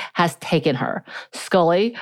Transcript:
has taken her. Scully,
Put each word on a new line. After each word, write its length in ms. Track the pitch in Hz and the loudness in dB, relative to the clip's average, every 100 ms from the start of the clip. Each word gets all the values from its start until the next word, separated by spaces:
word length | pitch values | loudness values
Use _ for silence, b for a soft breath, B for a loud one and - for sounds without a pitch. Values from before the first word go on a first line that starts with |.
| B | B
has 220 | - 170 - | 0 0 -2
taken 400 | - 160 156 135 | -2 0 2 0
her. 280 | - - B B B | -2 -6 B B B
Scully, 600 | - - 185 170 180 226 233 | -14 0 4 4 4 2 -4